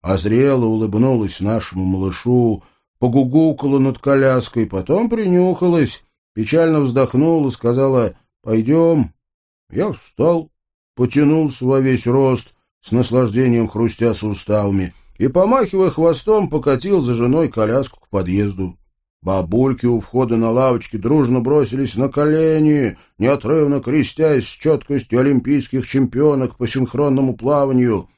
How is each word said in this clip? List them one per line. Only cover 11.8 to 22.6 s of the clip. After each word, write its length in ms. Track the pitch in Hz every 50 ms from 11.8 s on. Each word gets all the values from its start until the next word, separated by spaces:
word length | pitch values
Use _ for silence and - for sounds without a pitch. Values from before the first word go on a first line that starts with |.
весь 260 | 135 135 131 117 -
рост, 480 | 120 120 135 139 131 131 123 - - _ _ _ _ _ _
с 100 | _ -
наслаждением 760 | - 120 123 113 113 127 127 113 101 120 131 127 120 117 117 110
хрустя 440 | - 107 117 117 113 - 117 117 110
суставами, 800 | - - 110 101 92 - - 104 107 104 101 98 98 95 90 - - _ _ - -
и, 100 | - 135
помахивая 640 | 127 180 185 208 247 269 240 - - 190 190 180
хвостом, 580 | - - 160 165 160 131 - - 220 214 196 160
покатил 520 | - 151 127 143 135 127 131 190 202 185
за 140 | 139 120 123
женой 340 | 117 120 120 131 160 165 -
коляску 520 | - - 107 107 113 135 135 - - -
к 80 | _ _
подъезду. 680 | - 101 92 87 92 98 104 101 95 90 95 90 78 _ _ _ _ _ _ _ _ _
Бабульки 680 | - 90 95 95 90 80 92 117 127 135 131 127 -
у 140 | 123 120 113
входа 360 | - - - 123 131 117 117
на 140 | 113 113 113
лавочке 480 | 113 123 131 131 123 117 117 - - 110
дружно 420 | 95 120 143 156 143 117 123 131
бросились 560 | 113 123 143 151 139 117 - 131 139 117 -
на 120 | 101 131 139
колени, 880 | 135 - 147 151 151 160 160 160 156 156